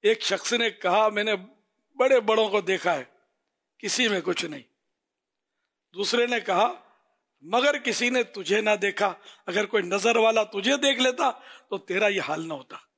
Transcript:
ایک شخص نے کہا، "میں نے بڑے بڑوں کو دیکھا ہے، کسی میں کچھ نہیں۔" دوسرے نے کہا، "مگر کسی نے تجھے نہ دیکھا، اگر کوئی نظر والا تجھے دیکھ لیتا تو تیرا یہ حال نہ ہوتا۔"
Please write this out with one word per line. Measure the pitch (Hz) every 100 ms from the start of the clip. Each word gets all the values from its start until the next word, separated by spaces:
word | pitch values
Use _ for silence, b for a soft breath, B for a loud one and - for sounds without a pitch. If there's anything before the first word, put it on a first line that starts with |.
ایک | 208 220
شخص | - 190 -
نے | 240 226
کہا، | - 185 190 214
"میں | 208
نے | 214 202 196 _ _ _ _ 269
بڑے | 262 262
بڑوں | 214 220 214
کو | 208
دیکھا | 180 190 180 156
ہے، | 123 _ _ _ _ _ _ _
کسی | 202 - 240
میں | 196
کچھ | 165 175 170
نہیں۔" | 143 123 _ _ _ _ _ _ _ _ _ _ _ _
دوسرے | 175 196 240 240
نے | 240
کہا، | - 180 220 370 _ _ _ _ _ _
"مگر | 147 226 277 294
کسی | 247 214 247
نے | 254
تجھے | 240 208 185 202
نہ | 214 208
دیکھا، | 202 - 202 175 B B -
اگر | 180 202
کوئی | 214
نظر | 175 196 202 233
والا | 220 226
تجھے | 214 202 196 277
دیکھ | 277 254
لیتا | 254 247 285 - B B B
تو | 196
تیرا | - 185 208
یہ | 196
حال | 135 156 165
نہ |
ہوتا۔" | 147 127 - _